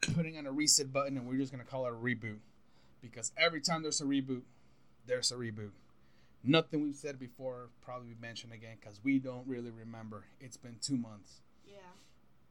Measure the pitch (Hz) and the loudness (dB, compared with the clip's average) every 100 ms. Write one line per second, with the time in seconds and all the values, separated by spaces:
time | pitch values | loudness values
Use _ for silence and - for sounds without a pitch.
0 | - 165 160 160 139 139 151 151 139 135 | 0 2 0 -2 -4 2 6 6 6 2
1 | 139 135 123 131 131 127 120 131 127 117 | 2 0 0 0 0 -4 -6 -2 -2 0
2 | 123 117 110 107 - - - - - - | 0 0 -2 -8 -12 -20 -20 -20 -20 -18
3 | 117 123 - - 165 160 165 160 156 139 | -16 -8 -6 4 4 4 2 2 0 0
4 | 139 139 131 127 131 - - - - - | 2 2 2 -2 -6 -18 -20 -20 -20 -12
5 | - 123 - 123 117 110 104 - - - | -2 2 2 0 -2 -4 -8 -10 -20 -20
6 | - - - - 120 165 160 156 147 139 | -20 -20 -20 -2 6 6 6 2 0 -2
7 | 147 135 123 123 131 123 120 - - 123 | -6 -8 -10 -8 -6 -6 -10 -16 -12 -10
8 | 120 117 117 110 117 113 113 110 110 101 | -10 -10 -10 -10 -12 -12 -14 -14 -16 -2
9 | 135 135 131 123 131 123 120 113 113 113 | 4 4 4 -6 -6 -6 -6 -8 -12 -10
10 | 110 107 104 - 131 - 123 113 - 131 | -10 -12 -14 -16 -16 -14 -14 -8 0 0
11 | 117 104 - - - - - 202 185 180 | 0 -6 -18 -20 -20 -20 -20 -20 -18 -20
12 | - - - - - | -20 -20 -20 -20 -20